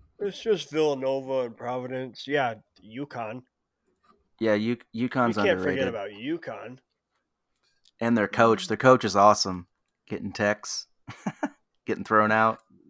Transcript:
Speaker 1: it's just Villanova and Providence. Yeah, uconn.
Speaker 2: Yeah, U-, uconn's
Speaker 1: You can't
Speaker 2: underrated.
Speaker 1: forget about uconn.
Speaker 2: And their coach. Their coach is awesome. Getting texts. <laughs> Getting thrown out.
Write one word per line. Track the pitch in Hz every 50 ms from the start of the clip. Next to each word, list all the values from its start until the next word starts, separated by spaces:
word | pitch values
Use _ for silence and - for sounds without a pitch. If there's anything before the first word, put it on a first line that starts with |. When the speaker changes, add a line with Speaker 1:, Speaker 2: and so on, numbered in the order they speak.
| _ _ _ -
Speaker 1:
it's | 202 202 180 -
just | - 226 208 165 - -
Villanova | 143 156 156 151 143 131 131 135 135 135 135 131 135 131 127
and | 117 110
Providence. | - 120 123 127 127 127 127 131 131 131 127 107 - -
Yeah, | 135 143 147 131 120 113 104 - _ _ _ 87
uconn. | 104 110 127 143 143 - 123 113 107 117 127 - _ _ _ _ _ _ _ _ _ _ _ _ _ _ _ _ _ _ -
Speaker 2:
Yeah, | 110 110 107
U-, | 107 107 117 120
uconn's | 120 - _ -
Speaker 1:
You | 113 123 123
can't | - 131 123 117 104
Speaker 2:
underrated. | 104 101 101 - 95 92
Speaker 1:
forget | 92 95 135 131
about | 120 117 107 98 104
uconn. | 104 101 117 143 165 165 - 139 110 101 107 113 127 - _ _ _ _ _ _ _ _ _ _ _ _ _ _ _ _ _ _ _ _ _ _ _ -
Speaker 2:
And | 117 117 120
their | 113 101
coach. | - - - 117 113 110 98 92
Their | 92 107
coach | - - 131 127 123 -
is | 104 92
awesome. | 101 101 107 104 - - 98 92 90 87 _ _ _ _ _ _ _ _
Getting | - 107 - - 98 92
texts. | - 107 101 104 - - - - - - _ _ _ _
<laughs> | - - - - 208 - - - 294 - _ _ _ _ _ _
Getting | - 107 - 98
thrown | - 113 107 107 107
out. | 107 110 110 113 110 - _ _ _ _ _